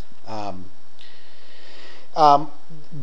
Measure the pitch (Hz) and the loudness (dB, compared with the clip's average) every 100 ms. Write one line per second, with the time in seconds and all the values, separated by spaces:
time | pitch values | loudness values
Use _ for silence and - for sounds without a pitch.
0 | - - 117 107 101 90 90 - - - | -2 -2 -2 -2 -2 -2 -2 -2 -2 -2
1 | - - - - - - - - - - | -2 -2 -2 -2 -2 -2 -2 -2 -2 -2
2 | - - 151 143 156 - - 156 - 151 | 0 4 6 6 2 -2 -2 -2 -2 -2